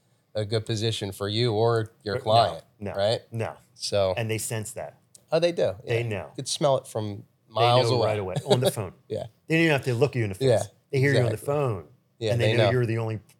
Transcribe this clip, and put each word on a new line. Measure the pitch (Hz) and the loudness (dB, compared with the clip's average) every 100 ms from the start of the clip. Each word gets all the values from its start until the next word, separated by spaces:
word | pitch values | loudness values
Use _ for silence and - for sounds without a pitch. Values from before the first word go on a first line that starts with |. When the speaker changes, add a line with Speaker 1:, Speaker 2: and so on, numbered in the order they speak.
| _ _ _ 110 | _ _ _ -6
Speaker 1:
a | 104 | -2
good | 113 107 | -2 -2
position | 110 113 107 101 | -2 -2 -2 -6
for | - 101 | -6 -4
you | 107 120 | -2 0
or | 107 117 117 110 _ | 2 2 2 -2 _
your | 104 98 | -6 -4
Speaker 2:
No, | |
Speaker 1:
client, | 110 113 101 82 - _ | 2 4 4 0 -12 _
Speaker 2:
no, | 101 | -8
Speaker 1:
right? | 95 101 113 - | -2 0 0 -4
Speaker 2:
no. | 113 95 69 _ | -6 -6 -8 _
Speaker 1:
So | - - 101 95 92 | -14 -2 0 0 0
Speaker 2:
And | 110 | -2
they | 110 | -4
sense | - 113 107 | -4 -6 -6
that. | 90 73 - _ - _ | -10 -12 -14 _ -20 _
Speaker 1:
Oh, | 165 | 0
they | 175 | 0
do. | 170 110 95 - | 0 -2 -2 -4
Speaker 2:
They | 117 | -2
Speaker 1:
Yeah. | 117 | -2
Speaker 2:
know. | 98 73 | -6 -8
Speaker 1:
You | - | -10
could | 131 | -8
smell | - 151 131 | -2 2 0
it | - | -2
from | 113 107 101 - _ _ | -6 -6 -8 -14 _ _
Speaker 2:
They | 110 | 2
Speaker 1:
miles | 120 123 120 | 4 4 4
Speaker 2:
know | 123 | 2
Speaker 1:
away. | - | 0
Speaker 2:
right | 104 | -2
away, | 92 110 139 | -4 -6 0
on | 123 | 2
the | 123 | 2
phone. | 113 90 - | 0 -6 -10
Speaker 1:
<laughs> | - | -10
Yeah. | 107 - _ - | -8 -8 _ 0
Speaker 2:
They | 165 | 2
don't | |
even | 165 | 4
have | 139 131 | 2 0
to | 117 | 0
look | 135 127 | 0 0
you | |
in | 107 | -2
the | 98 | 0
face. | 131 | 2
Speaker 1:
Yeah, | 110 - _ _ | 2 0 _ _
Speaker 2:
They | 139 | 0
hear | 139 | 2
you | 123 | 4
on | 117 | 2
the | |
Speaker 1:
exactly. | 110 - 147 | -2 -2 -2
Speaker 2:
phone, | 135 95 - _ _ - | -2 -4 -10 _ _ -6
Speaker 1:
Yeah, | 113 | -2
Speaker 2:
and | 120 | 0
they | 107 | 2
Speaker 1:
they | 117 | 4
Speaker 2:
know | 101 | 4
Speaker 1:
know. | |
Speaker 2:
you're | 123 117 | 2 0
the | 113 | -2
only | 113 107 - | -4 -8 -12